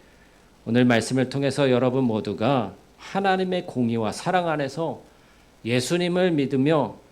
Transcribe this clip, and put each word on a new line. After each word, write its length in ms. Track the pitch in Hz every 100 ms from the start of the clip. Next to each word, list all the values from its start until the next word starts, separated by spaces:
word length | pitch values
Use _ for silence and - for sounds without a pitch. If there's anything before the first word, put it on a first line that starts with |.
| - - - _ _ _
오늘 200 | - 120
말씀을 440 | 123 117 - 131 127
통해서 420 | 139 139 143 139
여러분 340 | 123 127 131
모두가 720 | 123 110 104 95 113 135 95 - - -
하나님의 680 | - 196 196 190 185 180 180
공의와 460 | 127 117 117 107
사랑 360 | - 175 180 170
안에서 540 | 151 135 160 160 113 - - - _ _ _
예수님을 680 | 113 123 127 175 175 180 185
믿으며 640 | 151 135 135 143 160 107 - -